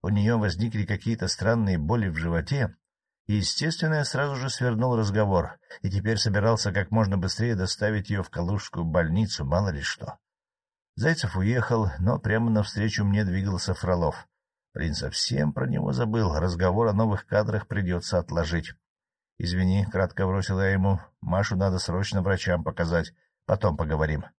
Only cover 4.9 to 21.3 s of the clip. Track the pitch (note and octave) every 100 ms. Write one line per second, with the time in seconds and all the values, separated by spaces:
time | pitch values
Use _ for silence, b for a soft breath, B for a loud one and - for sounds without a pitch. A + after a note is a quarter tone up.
4.9 | A#2 G#2 G2+ G#2 F#2 E2 - B B G2
5.9 | G2 G#2+ A2 A2+ G2+ G#2+ A2+ G#2 F#2+ F#2+
6.9 | A2 G#2 G2 F#2 - A#2 G#2+ F#2 - G#2+
7.9 | G#2+ G2+ G2+ F2+ - E2+ G2+ - F2 E2
8.9 | E2 D#2+ F2 G#2+ - C#2 E2+ G2+ D2 C#2
9.9 | - - - _ _ _ _ _ _ _
10.9 | - A#2 E3 G2 F#2+ G2 B2 A2+ A#2 G2+
11.9 | - F2+ - G2+ A2 A#2 G#2+ G#2 A2 A2
12.9 | - G2+ G#2 G2+ F#2 G2 F#2 - F#2 F2+
13.9 | F2+ D#2+ - - _ _ _ _ - D#2
14.9 | D2 C2 - - B2 D2+ - C2 - -
15.9 | B2 A#2 A2+ G2+ D2+ F2+ E2+ F#2 F#2+ A#2
16.9 | G2+ A2+ G2+ - G#2 G#2+ G#2 - G#2 F#2
17.9 | F2 - F#2 E2+ E2+ D#2+ E2 - - _
18.9 | _ _ _ _ _ F2 F#2 F#2 G2 G2
19.9 | F#2 F#2 - F#2+ G2 F#2 F#2+ G2 G2 F#2+
20.9 | F#2 - _ -